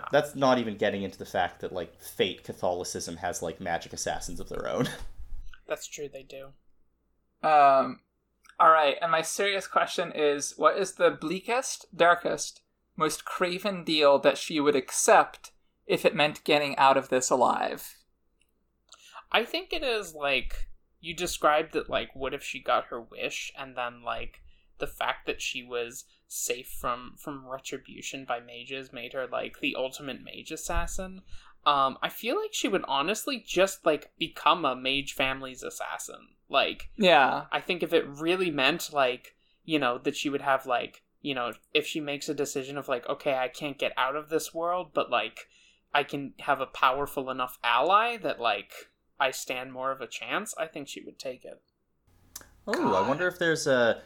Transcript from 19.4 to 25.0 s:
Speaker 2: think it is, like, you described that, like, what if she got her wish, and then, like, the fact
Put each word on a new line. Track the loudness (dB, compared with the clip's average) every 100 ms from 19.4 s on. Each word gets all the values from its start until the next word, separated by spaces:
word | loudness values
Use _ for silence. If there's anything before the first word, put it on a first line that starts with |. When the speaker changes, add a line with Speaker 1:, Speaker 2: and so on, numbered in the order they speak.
Speaker 2:
think | 0 -6 -6
it | -4
is, | -2 -4 -6
like, | -6 -2 0 -2 -4 -6 -8 _ _
you | -12
described | -6 -6 2 4 4 0
that, | -4 -2
like, | -4 -4
what | -6 -8
if | -6
she | -10 -8
got | 0 0 -2
her | -10
wish, | -12 -10 -8 -8 -10 -12
and | -12 -8
then, | -8 -8
like, | -8 -6 -8 -12 -20 -20 _ -8
the | -8
fact | -4